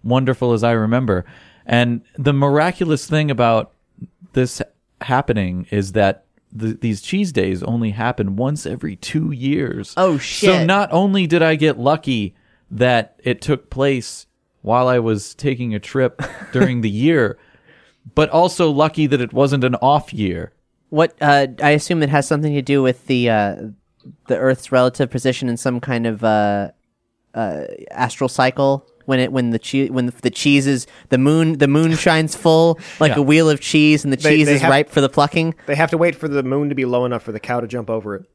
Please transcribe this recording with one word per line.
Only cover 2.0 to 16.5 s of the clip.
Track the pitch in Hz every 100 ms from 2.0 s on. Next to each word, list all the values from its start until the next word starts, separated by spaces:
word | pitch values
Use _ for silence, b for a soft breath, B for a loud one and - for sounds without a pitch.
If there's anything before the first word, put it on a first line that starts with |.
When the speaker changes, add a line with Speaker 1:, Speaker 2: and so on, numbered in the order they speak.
| _ -
Speaker 1:
the | 135
miraculous | 139 139 143 165 175 175 147 -
thing | 156 151
about | 123 117 113 - _ _ _ 92 _ -
this | - 127 - - _ _ _
happening | - 131 139 113 92 90 87
is | 104 95
that | 101 98 95 _ _ _
the, | 107 113
these | 110 120 101
cheese | - 190 202
days | 127 92 92
only | - 117 110
happen | 101 117 123 98 98
once | 131 147 -
every | 123 - -
two | - 156 160
years. | 135 131 143 139 - - -
Speaker 2:
Oh, | 185 147
Speaker 1:
So |
Speaker 2:
shit. | - - 202 180 165
Speaker 1:
not | 196 196
only | 165 196 196 175
did | 170
I | 160 160
get | 156 110
lucky | 123 151 - 123 101 _ _ _ _
that | 113 123 120 110 _
it | - 120
took | - 135 _
place | 131 139 131 - - - _ _ _
while | 101 120 127
I | 127
was | 113 107 - -
taking | 143 123 123
a | 107
trip | - 135 127 - - -
Speaker 2:
<laughs> | -